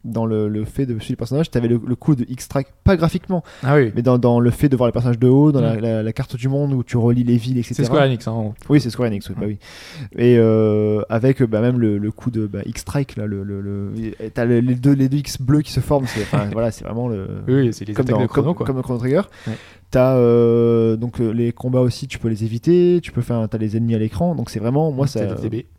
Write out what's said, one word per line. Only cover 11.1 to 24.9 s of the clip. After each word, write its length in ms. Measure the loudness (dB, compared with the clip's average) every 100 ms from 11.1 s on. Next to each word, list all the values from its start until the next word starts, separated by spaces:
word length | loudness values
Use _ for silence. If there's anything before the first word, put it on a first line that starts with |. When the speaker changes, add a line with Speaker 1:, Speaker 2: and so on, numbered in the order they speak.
| 0 2 2
Speaker 1:
euh, 60 | 0
bah, 120 | 2
même 200 | 0 0
le, 180 | 0 0
le 140 | -4
coup 180 | -6 -6
de, 160 | -4 -6
bah, 120 | -8 -10
X-Strike, 520 | -12 -6 -6 -6 -6
là, 80 | -6
le, 180 | -6
le, 160 | -6 -8
le, 320 | -6 -6 -6 -8 -10 -10
et 80 | -10
t'as 160 | -4 2
le, 160 | 2
les 140 | 2 2
deux, 180 | 2
les 160 | 4 2
deux 80 | 0
X 240 | -4 -6
bleus 220 | 0 2
qui 100 | 2
se 80 | -4
forment, 260 | 0 -2 -2
c'est, 140 | -6
enfin, 240 | -2 -2 -2
Speaker 2:
<laughs> 80 |
Speaker 1:
voilà, 180 | -2 -4
c'est 140 | -4 -8
vraiment 240 | -6 -4
le, 180 | -6 -6 -8 0
Speaker 2:
Oui, 240 | 2 2
c'est 100 | -2
les 100 | -8
Speaker 1:
comme 120 | -4 0
Speaker 2:
attaques 100 | 0
Speaker 1:
dans, 60 |
Speaker 2:
de 60 | 2
Chrono, 180 | 0 0
Speaker 1:
comme, 80 | -2
Speaker 2:
quoi. 100 | -4
Speaker 1:
comme 80 | -4
dans 40 |
Chrono 160 | -4 -4
Trigger. 240 | 0 0 -2 -10 -12
Speaker 2:
Ouais. 100 | -12 -14 -20 _
Speaker 1:
T'as, 240 | 2 4 4
euh, 800 | 4 6 4 4 4 4 2 0
donc, 240 | -4 -4
euh, 100 | -2
les 180 | 0 -2
combats 300 | -4 -2 0
aussi, 260 | 0 -2 -10
tu 120 | -6
peux 100 | -4
les 160 | -2 -4
éviter, 560 | -2 2 4 4 2
tu 80 | 0
peux 100 | -6
faire, 240 | -2 -2 -2
t'as 80 | -4
les 180 | -2 -2
ennemis 200 | 0 0
à 40 |
l'écran, 340 | -2 -2 -2
donc 160 | -2 -6
c'est 100 | -4
vraiment, 320 | -2 0 0